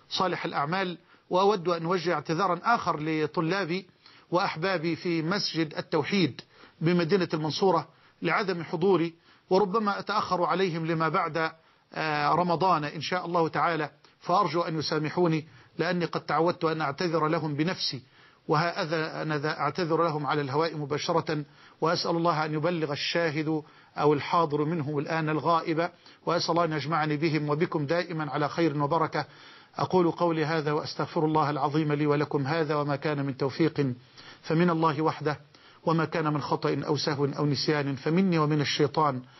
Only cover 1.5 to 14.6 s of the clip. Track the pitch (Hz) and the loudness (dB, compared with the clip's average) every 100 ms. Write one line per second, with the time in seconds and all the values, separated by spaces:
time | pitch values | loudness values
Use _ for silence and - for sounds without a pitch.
1.5 | 208 165 165 160 190 160 156 135 160 196 | 4 0 -2 0 0 0 -2 0 0 0
2.5 | 175 - 233 175 156 156 156 151 - 160 | 0 2 0 0 -2 -2 0 -2 0 0
3.5 | 196 170 180 - _ - - - 175 196 | 0 -2 -4 -8 _ -20 -20 -4 0 0
4.5 | 156 185 180 165 160 185 165 156 202 - | -2 -2 0 -2 -2 -2 -2 0 -2 -2
5.5 | 156 156 175 165 165 - 202 151 - - | -2 -4 -4 -2 -2 0 2 2 -2 -16
6.5 | - - _ 165 180 165 190 170 160 156 | -20 -20 _ 2 2 4 2 2 -2 -2
7.5 | - 190 165 - _ - _ 160 180 190 | 2 4 2 0 _ -20 _ -2 0 0
8.5 | 175 156 175 190 180 170 165 _ - _ | -4 -4 0 4 4 2 -4 _ -20 _
9.5 | 185 202 220 208 196 190 208 202 180 165 | 2 4 2 0 -2 -2 -2 0 0 2
10.5 | 175 190 165 160 165 160 185 170 160 160 | 2 0 0 -2 0 0 0 0 -2 -2
11.5 | - _ _ _ - 156 151 147 156 175 | -4 _ _ _ -4 -2 0 2 2 2
12.5 | 160 185 165 147 151 131 180 170 175 160 | 2 4 2 0 -6 -4 -4 0 0 2
13.5 | 151 160 160 147 - - _ - 180 214 | 2 0 0 -4 -8 -20 _ 0 2 2
14.5 | 165 | 0